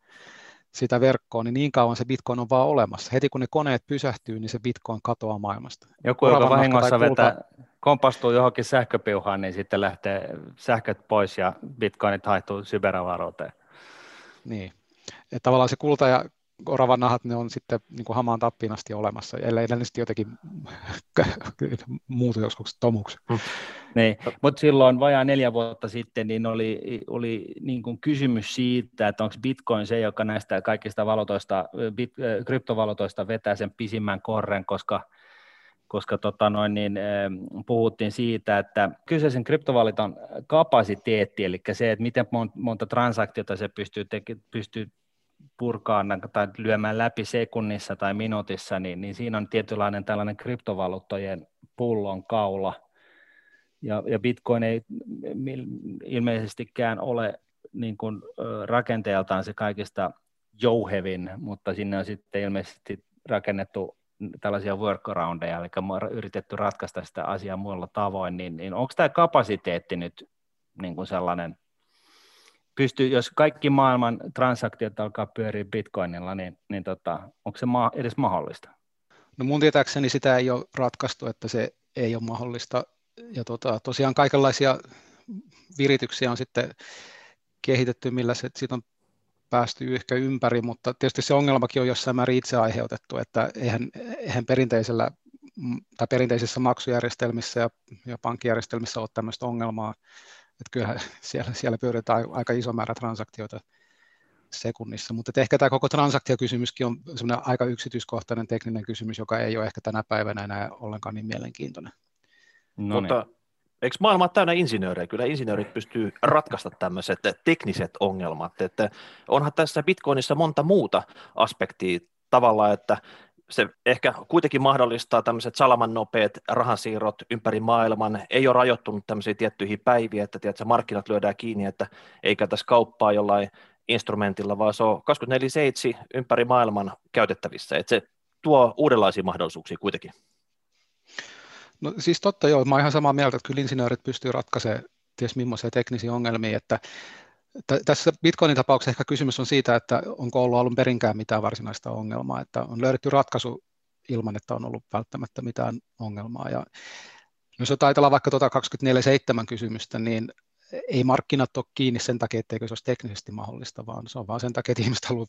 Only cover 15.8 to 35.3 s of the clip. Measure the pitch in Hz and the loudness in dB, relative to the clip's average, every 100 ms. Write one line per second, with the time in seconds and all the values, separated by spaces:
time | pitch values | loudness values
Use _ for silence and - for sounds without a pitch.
15.8 | 147 143 135 127 - _ _ _ - 131 | 2 4 6 4 2 _ _ _ -4 2
16.8 | 127 123 123 120 123 120 117 123 - 117 | 4 6 4 2 0 -4 -4 -8 -4 -4
17.8 | _ 127 110 113 120 117 117 - 113 110 | _ -12 -6 -2 0 2 0 -2 -6 -6
18.8 | - 107 107 - - - 120 113 113 120 | -8 -4 -4 -4 -10 -6 0 0 0 -2
19.8 | 120 - 117 - 107 117 - 190 147 - | -4 -6 -4 -4 -6 -8 -16 -16 -14 -16
20.8 | - - - - - - - - - 120 | -14 -14 -4 2 2 0 -10 -6 -4 -4
21.8 | - 135 - 127 123 113 110 - 110 - | -8 -12 -6 0 0 0 -2 -4 -12 0
22.8 | 120 113 101 - - 117 - - - - | 0 2 -2 -12 -4 -2 -2 -10 -10 -14
23.8 | - - 113 104 - - 151 143 151 139 | -4 4 4 2 -6 0 0 4 4 8
24.8 | 127 127 139 139 135 135 123 117 113 113 | 8 8 6 4 4 4 2 2 -2 -4
25.8 | 110 117 113 - 110 113 113 113 110 107 | -8 -8 -8 -4 -2 -2 -2 0 -2 -2
26.8 | - 120 - 117 117 113 - - - 127 | -6 -8 -6 -4 -4 -4 -8 -10 -6 -4
27.8 | 117 117 147 143 135 117 101 - 123 123 | -4 -6 -2 2 2 2 -2 -2 0 0
28.8 | 110 - 104 101 107 113 123 131 - 113 | -2 0 0 0 -4 -2 -4 -4 -2 -2
29.8 | 104 117 110 104 107 107 - 95 104 110 | 0 0 0 0 -2 -2 -2 -4 0 -2
30.8 | 107 98 107 110 104 101 - 95 90 95 | -4 -4 0 0 0 -2 -2 -2 -2 -4
31.8 | 113 104 120 - 127 107 120 131 - 110 | -6 -4 -6 -4 -2 -2 -2 -4 -2 0
32.8 | 107 104 98 - 98 113 - 98 101 - | 0 0 -4 -4 -4 -4 -2 -2 -4 -6
33.8 | 110 110 104 98 - 107 101 98 92 98 | -6 -4 -2 -4 -2 -4 -2 -4 -2 -6
34.8 | - 101 - _ _ | -2 -4 -6 _ _